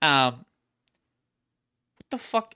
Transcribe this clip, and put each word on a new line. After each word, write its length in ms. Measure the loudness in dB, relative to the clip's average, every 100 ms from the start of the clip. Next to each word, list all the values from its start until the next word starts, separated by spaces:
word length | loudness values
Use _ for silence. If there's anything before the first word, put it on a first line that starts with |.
Um, 440 | 2 2 2 -2 -14 _ _ _ _ _ _ _ _ _ _ _ _ _ _ _
what 140 | -14
the 80 | -14
fuck? 360 | -6 -6 -6